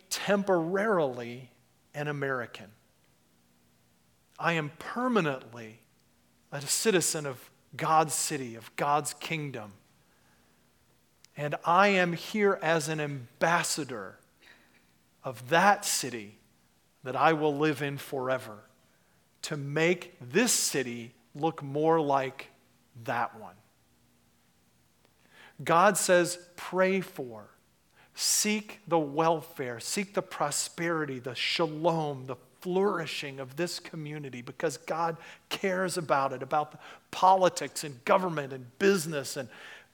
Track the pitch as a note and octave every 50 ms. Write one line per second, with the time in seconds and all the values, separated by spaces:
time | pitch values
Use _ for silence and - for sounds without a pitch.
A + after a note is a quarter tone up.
0 | _ - - - - F#3 G#3 G3+ G3 G3 F#3 E3+ D#3+ E3+ G3 G3 G#3 A3+ G3+ E3+
1 | D3 C3 B2 B2 A#2 A#2+ A#2+ C3 B2+ - _ _ _ _ _ _ _ _ - D3
2 | D3 D3+ D3 C#3 C#3 C3+ C3+ B2 A2+ - - A#2 G2+ G#2 A2 _ _ _ _ _
3 | _ _ _ _ _ _ _ _ _ _ _ _ _ _ _ _ _ _ _ _
4 | _ _ _ _ _ _ _ - D3+ E3 E3+ D#3+ D3 C#3+ - - - - - A#3
5 | B3+ B3+ A#3 G3+ E3 D3 C3+ C3 - A#2 A#2+ A#2+ A2+ A2 A2+ - _ _ _ _
6 | _ _ _ _ _ _ _ _ _ - D3 C#3+ C#3+ - - - - A3 F#3+ E3+
7 | D3+ - - D#3 D3 C#3 B2 - - - _ _ _ _ C#3 A#2+ D#3 D3+ D#3+ D#3
8 | D#3 D3 - - - - D#3 C#3 C3 A#2 A2+ A2+ - - _ - D#3 C#3+ C#3+ D3+
9 | C#3+ - - - - - E3 D#3 D3 C#3 B2 A#2 G#2 G2+ G2 - _ _ _ _
10 | _ _ _ _ _ _ _ _ _ _ _ _ _ _ _ _ _ _ _ _
11 | _ _ _ _ _ - - D3 D3 D3 E3 - - E3 E3+ F#3 G3+ G3+ G3 F#3
12 | F3+ F3 E3+ - - - - G#3+ G3+ G3 F#3 - D#3+ D#3 E3 D#3+ C#3+ D#3+ D#3 D#3
13 | D3+ D3 C#3+ C3 A#2+ - _ - F3 E3 E3+ E3 E3 - - D#3+ C#3 B2 B2+ G#2+
14 | F#2+ F#2+ - - _ _ _ _ _ - - _ _ _ _ _ _ _ _ _
15 | _ _ _ _ - C3+ A#2+ - B2 B2 D#3+ E3+ F#3+ G3+ G3 G3+ - - - -
16 | C#3+ B2 A#2+ A2+ G2+ G#2 - _ _ _ _ _ _ _ _ _ _ _ _ _
17 | - C3 B2+ B2+ C#3+ D#3+ E3 D3 D#3 D3+ C#3 C#3+ D3+ D#3 C#3+ - D3 C#3+ C#3+ C3+
18 | - - D3 C3 B2 C3 C3 A#2+ A2+ A2+ G#2 G2+ - _ _ _ _ _ _ _
19 | _ _ _ _ _ _ _ _ - - D#3+ C#3+ C#3 C#3 C#3+ D#3 D#3+ F3 F3+ F3+
20 | - - - - B2+ B2 C3+ G#3 B3+ - - - - - - C#3 B2+ A#2+ A#2+ A#2+
21 | A#2 B2 - _ _ _ - C#3+ D#3 D#3+ D#3+ - C#3+ C#3 C#3 D3+ D#3 D#3+ E3 E3
22 | D3 C#3+ C#3 C3+ C3 C3 - - - - _ _ _ _ _ _ _ _ - A#2
23 | A2+ C3 A#2+ A#2+ A#2 - - A2 G2+ F2 F#2+ G#2 _ _ _ _ _ _ _ _
24 | _ _ _ _ _ _ _ _ _ _ _ _ _ _ _ _ _ _ _ _
25 | _ _ _ _ _ _ _ - - - _ - C3+ E3+ E3 E3+ F#3+ G#3 F#3 -
26 | - F#3+ F3+ F3 F3 E3+ - - - - - - - - F3 F#3 F#3 F#3+ F#3+ F#3+
27 | F3+ - - D#3 C3 A#2+ A2 G#2 G2+ - _ _ _ _ _ _ _ _ _ _
28 | _ _ - - - - - - - G#3 G#3+ G#3+ G#3 - - - - D#3 E3+ E3
29 | D3+ C#3 C#3 D#3+ D#3+ E3 E3+ D#3 C#3 - - - C3 B2 A#2+ A#2 - - - G3+
30 | G3 - - F#3 F3 - - - D#3 D3 C#3+ - - - - E3+ E3+ E3+ E3 D#3
31 | D3+ C#3 C3 B2 A#2+ C3 A#2 - - - - - E3+ D#3 D3+ D3+ D#3+ E3+ E3 D#3+
32 | D3+ D3 C#3 B2+ B2+ C3 B2 - - _ _ - - F3+ F3 F#3+ G3+ G#3 F#3 E3+
33 | D#3+ - - - D3+ C#3 C3+ C#3 C3+ B2 C3+ D#3+ F3 E3+ - - - - E3+ D#3+
34 | D3+ D3 D3+ D3+ C#3+ C3 B2 B2 A#2+ D3 - - F3 D#3 C3 - - - D#3+ D#3+
35 | E3 E3+ D#3+ - - - - - _ - - - G3+ F#3+ F3+ F#3 F#3+ F3 - F3+
36 | D#3 D#3 D3+ C#3 C#3 C3 C3 B2 C3+ - D#3+ D3+ D3+ - - - - - - -
37 | _ _ - - F#3+ F#3 F#3+ F#3+ F#3 E3+ F3 - D3 C3+ - - D#3+ D3 C3 A#2
38 | - G#3 G3 F#3+ F#3 F3 D#3 D3 C#3 C3 C3+ C3 B2 A#2+ - - G3 G3 G3+ F3+
39 | D3 E3 D#3 C#3 B2+ - - - - - - - - - - - - _